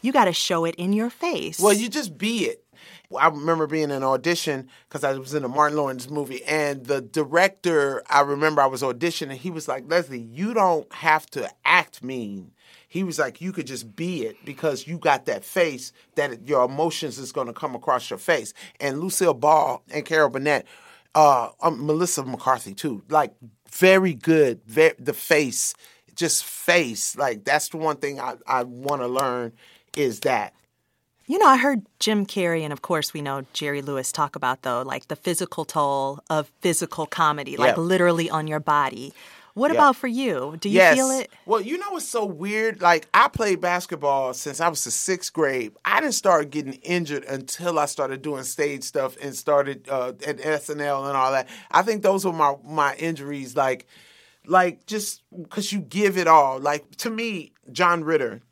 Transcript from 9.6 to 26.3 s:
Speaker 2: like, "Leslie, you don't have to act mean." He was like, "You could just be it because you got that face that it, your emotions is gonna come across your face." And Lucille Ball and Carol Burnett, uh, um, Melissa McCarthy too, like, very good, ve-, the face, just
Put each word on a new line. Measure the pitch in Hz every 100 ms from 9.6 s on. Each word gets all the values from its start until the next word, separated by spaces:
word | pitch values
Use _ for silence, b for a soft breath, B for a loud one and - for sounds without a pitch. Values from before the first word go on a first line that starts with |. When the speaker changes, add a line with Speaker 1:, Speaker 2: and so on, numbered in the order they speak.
| 151
Speaker 2:
like, | 131 127
"Leslie, | 170 151 127
you | 113 123 208
don't | 226 190 165 -
have | - 160 156 -
to | 143 107 _ 139
act | 175 156 -
mean." | 123 131 107 98 90 _ b b b
He | 170
was | 185 156
like, | 135 -
"You | 175
could | 185 127
just | 127 113 104
be | 170 170 110
it | - -
because | 135 160 131 151
you | 170
got | 160 135 -
that | 104 -
face | 190 165 131 127 b b -
that | 143
it, | 117 127
your | 143 127
emotions | 135 165 156 151 123
is | 127
gonna | 147 120
come | 113 151 123
across | - 127 -
your | 95
face." | - 151 107 - B B
And | 139 135
Lucille | 175 - 180
Ball | 123 147 156 147 123 _
and | 147 143
Carol | 160 147
Burnett, | 135 143 139 - B B B B 151
uh, | 151 131 113 _
um, | 165 139 147
Melissa | 156 175 -
McCarthy | 131 123 131 123 101
too, | 98 - 104 -
like, | 151 127 _ 113 _ _
very | - 185 190 190
good, | 131 - 160 139 113 107
ve-, | 120 160 -
the | 127
face, | - - 151 135 - - - b b b -
just | 170